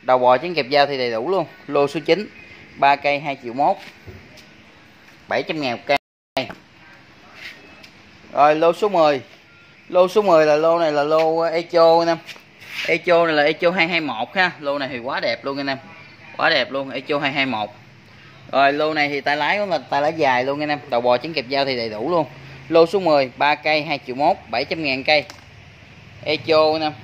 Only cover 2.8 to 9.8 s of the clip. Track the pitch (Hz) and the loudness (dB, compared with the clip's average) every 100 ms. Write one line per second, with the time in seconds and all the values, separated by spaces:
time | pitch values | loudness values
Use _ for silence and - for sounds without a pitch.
2.8 | 139 143 143 143 151 135 123 120 151 196 | 2 2 0 -4 -6 -10 -10 -2 -2 -2
3.8 | - - - - - - - - - - | -8 -20 -20 -20 -20 -20 -20 -20 -20 -20
4.8 | - _ - - - 107 147 165 139 117 | -20 _ -20 -20 -6 -4 -4 -6 -4 -6
5.8 | - 143 _ _ _ - - - _ _ | -2 -2 _ _ _ -8 -8 -12 _ _
6.8 | - - _ - - - - - - - | -20 -20 _ -20 -20 -20 -20 -20 -20 -20
7.8 | - - - - - - 147 156 165 175 | -20 -20 -20 -20 -10 4 4 6 2 2
8.8 | 214 185 156 139 117 - _ - - - | 0 2 2 2 -6 -20 _ -20 -20 -20